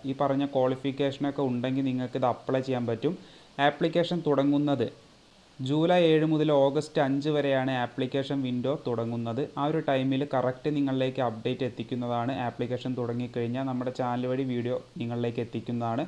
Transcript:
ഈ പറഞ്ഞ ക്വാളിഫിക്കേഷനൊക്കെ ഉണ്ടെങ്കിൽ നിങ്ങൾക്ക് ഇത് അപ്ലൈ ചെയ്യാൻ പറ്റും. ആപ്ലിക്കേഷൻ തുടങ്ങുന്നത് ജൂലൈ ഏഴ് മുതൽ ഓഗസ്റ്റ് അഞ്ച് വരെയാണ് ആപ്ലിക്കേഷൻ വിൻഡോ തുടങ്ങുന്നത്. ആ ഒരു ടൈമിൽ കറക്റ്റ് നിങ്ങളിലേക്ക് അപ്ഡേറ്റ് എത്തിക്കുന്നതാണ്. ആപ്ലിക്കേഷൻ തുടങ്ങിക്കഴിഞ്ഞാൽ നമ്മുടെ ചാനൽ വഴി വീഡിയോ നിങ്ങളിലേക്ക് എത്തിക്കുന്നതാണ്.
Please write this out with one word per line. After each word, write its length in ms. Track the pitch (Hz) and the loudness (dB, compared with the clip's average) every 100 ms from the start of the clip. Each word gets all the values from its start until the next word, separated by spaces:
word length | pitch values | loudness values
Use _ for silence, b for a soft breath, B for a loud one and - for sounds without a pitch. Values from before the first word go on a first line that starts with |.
| 135 | -6
ഈ 20 | 135 | 0
പറഞ്ഞ 240 | 143 139 143 | 2 2 0
ക്വാളിഫിക്കേഷനൊക്കെ 880 | 135 127 131 139 135 139 135 143 139 139 | 2 2 0 -4 0 -2 0 -4 0 0
ഉണ്ടെങ്കിൽ 360 | 123 131 131 135 | 0 0 0 0
നിങ്ങൾക്ക് 280 | 127 123 131 | -2 -2 0
ഇത് 60 | 123 | 0
അപ്ലൈ 300 | 113 - 131 131 | 0 0 0 0
ചെയ്യാൻ 180 | 123 120 | -2 0
പറ്റും. 240 | 113 143 180 B B B - 143 | 0 -2 -4 B B B 0 2
ആപ്ലിക്കേഷൻ 520 | 147 165 170 170 175 156 | 2 0 2 0 0 2
തുടങ്ങുന്നത് 580 | 135 139 143 147 131 110 - - - - - - - 131 | 2 4 2 2 0 -2 -4 -20 -20 -20 -20 -20 -8 -2
ജൂലൈ 320 | 151 170 180 165 | 2 4 6 6
ഏഴ് 140 | 156 160 | 6 4
മുതൽ 180 | 156 151 143 | 2 4 6
ഓഗസ്റ്റ് 360 | 139 143 147 160 135 | 4 2 -2 0 2
അഞ്ച് 240 | 139 147 147 | 2 2 0
വരെയാണ് 360 | 139 135 131 127 | 2 2 2 0
ആപ്ലിക്കേഷൻ 540 | 120 - 127 139 135 139 127 | -2 -2 -2 -2 -2 -2 -2
വിൻഡോ 260 | 123 123 151 127 | -2 -2 -2 -2
തുടങ്ങുന്നത്. 560 | 117 117 117 117 113 151 143 | -2 -2 -2 -4 -4 -4 -2
ആ 40 | 143 | 0
ഒരു 120 | 160 156 | 0 2
ടൈമിൽ 360 | 135 131 135 143 | 2 2 0 0
കറക്റ്റ് 380 | 131 127 127 151 151 | 0 0 0 -2 0
നിങ്ങളിലേക്ക് 460 | 139 131 131 131 123 | 0 0 0 0 -2
അപ്ഡേറ്റ് 380 | 110 127 123 127 | -2 -4 -2 -4
എത്തിക്കുന്നതാണ്. 640 | 117 113 123 120 120 120 127 120 | -4 -6 -4 -2 -2 -2 -2 -4
ആപ്ലിക്കേഷൻ 460 | - 123 123 131 123 | -4 -4 -4 -4 -4
തുടങ്ങിക്കഴിഞ്ഞാൽ 640 | 120 120 120 120 117 123 135 | -2 -4 -4 -4 -2 -2 -2
നമ്മുടെ 220 | 127 123 127 | -2 -4 -2
ചാനൽ 260 | 123 123 127 | -2 0 0
വഴി 160 | 127 135 | -2 0
വീഡിയോ 240 | 120 117 127 - - | -2 -2 -4 -6 -8
നിങ്ങളിലേക്ക് 400 | 120 120 120 117 117 | -4 -2 -2 -2 -6
എത്തിക്കുന്നതാണ്. 600 | 117 107 120 117 117 | -6 -4 -4 -2 -2